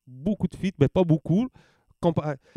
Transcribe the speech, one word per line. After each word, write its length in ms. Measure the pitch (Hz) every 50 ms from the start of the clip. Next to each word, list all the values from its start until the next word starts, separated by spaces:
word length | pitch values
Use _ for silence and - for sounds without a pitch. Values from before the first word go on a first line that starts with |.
| _
beaucoup 420 | 131 123 127 139 196 208 - - -
de 60 | -
feats, 220 | - - 190 - -
mais 100 | 135 127
pas 160 | - 185 185
beaucoup. 440 | 165 156 160 - - 160 202 254 254 - _ _ _ _ _ _ _ _ _
Compa-, 340 | - 175 160 175 147 151 143 - _ _ -